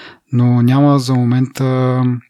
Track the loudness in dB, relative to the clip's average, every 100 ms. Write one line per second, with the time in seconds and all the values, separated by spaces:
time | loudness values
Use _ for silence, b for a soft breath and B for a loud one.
0 | B B _ 0 2 2 2 2 2 2
1 | 0 0 0 0 -2 -4 -4 -2 -2 -2
2 | -2 -4